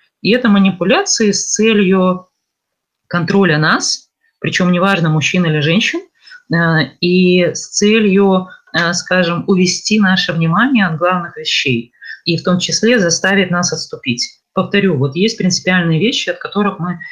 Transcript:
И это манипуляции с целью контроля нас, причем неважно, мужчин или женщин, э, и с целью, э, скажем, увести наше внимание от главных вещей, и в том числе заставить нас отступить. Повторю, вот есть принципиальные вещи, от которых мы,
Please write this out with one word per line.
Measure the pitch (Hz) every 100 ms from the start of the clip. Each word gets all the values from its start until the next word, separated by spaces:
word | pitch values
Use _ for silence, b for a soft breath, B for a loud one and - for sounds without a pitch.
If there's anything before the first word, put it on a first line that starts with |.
| _ _
И | -
это | 190 233
манипуляции | 202 190 185 175 311 403 - 208
с | 196 -
целью | - 220 208 185 190 185 180 - _ _ _ _ _ _ _ _
контроля | 175 165 196 180 151
нас, | 156 233 - - _ _ _ _
причем | - - 180
неважно, | 175 190 180 160
мужчин | 156 151 185 165
или | 151
женщин, | 147 180 - 339 - B B B -
э, | 165 165 160 - -
и | 175 185 180 180 170
с | 156 -
целью, | - 208 226 208 190 196 190 185 B _
э, | 160 170
скажем, | 175 - 185 170 170 -
увести | 185 180 - - 214
наше | 190 185 -
внимание | 165 165 175 254 240 185
от | 160
главных | 175 180 165 156
вещей, | 156 - 139 117 117 B B B
и | - 165
в |
том | 185 180
числе | - - 220 247
заставить | 175 165 190 202 185
нас | 175 180
отступить. | 151 - - 131 120 - - _
Повторю, | 190 175 202 196 143
вот | 139 151
есть | 220 -
принципиальные | 180 - 185 185 170 160
вещи, | 214 - -
от | -
которых | - 202 202 180
мы, | 175 175 B